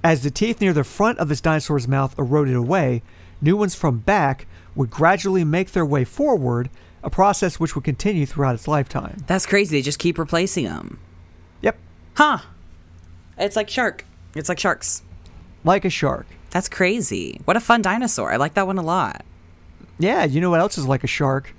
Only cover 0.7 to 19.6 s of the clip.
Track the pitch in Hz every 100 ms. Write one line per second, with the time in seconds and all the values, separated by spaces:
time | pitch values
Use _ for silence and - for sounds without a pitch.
0.7 | 151 135 - 214 - 151 147 165 156 -
1.7 | 147 120 135 135 - 127 151 139 127 120
2.7 | 185 139 120 - - - - 143 202 208
3.7 | - 160 120 110 202 143 135 - - -
4.7 | - 127 - 160 190 190 190 160 160 190
5.7 | - 156 143 123 - 294 226 127 120 127
6.7 | - - - - - 196 196 185 - 160
7.7 | - 147 139 202 190 143 - 139 117 -
8.7 | 151 135 139 - - 139 185 - 202 202
9.7 | 151 135 147 185 165 160 170 185 - 113
10.7 | 82 50 - - - - - - - 202
11.7 | - - - - - 302 262 - - -
12.7 | - - - - - - - 202 220 208
13.7 | - 233 - - - - - 156 180 196
14.7 | 160 - - - - - - - - 156
15.7 | 190 190 - 143 - - - - - -
16.7 | - 180 226 196 - 76 - - 220 226
17.7 | 233 190 214 247 - 98 117 147 175 190
18.7 | 190 160 180 123 - - - - -